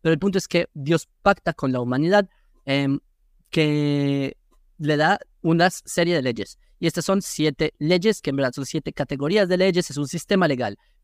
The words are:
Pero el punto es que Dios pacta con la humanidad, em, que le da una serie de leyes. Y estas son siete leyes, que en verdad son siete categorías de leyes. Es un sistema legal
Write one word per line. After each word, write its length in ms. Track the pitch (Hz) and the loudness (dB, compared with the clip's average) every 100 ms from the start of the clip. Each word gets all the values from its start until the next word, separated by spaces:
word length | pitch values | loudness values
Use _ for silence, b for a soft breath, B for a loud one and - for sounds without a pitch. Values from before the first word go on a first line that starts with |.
Pero 120 | 160 | 0
el 60 | 160 | 0
punto 180 | 196 185 | 0 -2
es 100 | - | 0
que 220 | 170 - | -2 -2
Dios 340 | 151 139 165 - _ | -6 -2 -2 -2 _
pacta 300 | 196 202 - | 0 0 -2
con 180 | - 135 | -4 -2
la 80 | 127 | -2
humanidad, 500 | 123 127 165 208 190 _ _ _ - | -2 0 2 2 2 _ _ _ -4
em, 340 | 139 139 139 _ _ _ _ _ | 0 0 -2 _ _ _ _ _
que 880 | 165 151 147 147 143 139 139 135 - _ _ _ - | 0 2 2 2 2 0 0 -4 -8 _ _ _ -6
le 200 | 151 147 | 0 2
da 220 | 156 202 - _ | 2 0 -4 _
una 280 | 170 170 180 | 2 4 4
serie 420 | - - - 170 | 0 -6 -2 0
de 80 | 165 | 0
leyes. 380 | 127 113 95 - _ - | -2 -4 -8 -14 _ -6
Y 80 | 165 | -4
estas 180 | 170 175 | -2 0
son 160 | 196 | 0
siete 520 | - - 151 135 156 - | -2 -2 -2 0 -4 -2
leyes, 420 | 151 180 214 202 | 0 2 2 0
que 80 | - | -2
en 60 | 139 | -2
verdad 180 | 127 | -2
son 120 | 143 135 | -4 -6
siete 280 | 156 147 | -6 -6
categorías 560 | - 143 139 143 208 185 | -6 -6 -4 0 2 2
de 80 | 180 | 2
leyes. 320 | 190 180 - | 2 2 -2
Es 80 | 139 | -4
un 100 | 139 | -6
sistema 400 | 170 - 190 165 | -6 0 2 2
legal 300 | 127 110 101 _ _ | 0 -4 -8 _ _